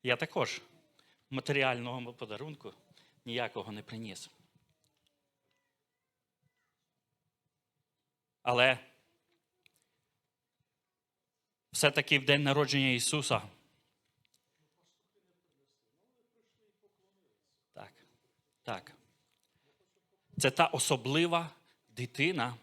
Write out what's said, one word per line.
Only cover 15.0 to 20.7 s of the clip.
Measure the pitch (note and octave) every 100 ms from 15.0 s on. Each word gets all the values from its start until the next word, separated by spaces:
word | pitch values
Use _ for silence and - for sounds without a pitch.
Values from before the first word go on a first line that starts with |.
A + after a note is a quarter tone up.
| _ G#3 F#3 F3 E3+ C#3 C3+ _ _ D3 A3+ B3 _ A3+ G#3 A3 G#3 _ G#3 F#3+ F#3+ G3 E3 _ _ _ _
Так, | - G2 _ _ _ _ _ _ _
так. | - G2 - - _ _ _ _ _ _ _ _ _ _ _ _ _ -
Це | C3
та | -
особлива | E3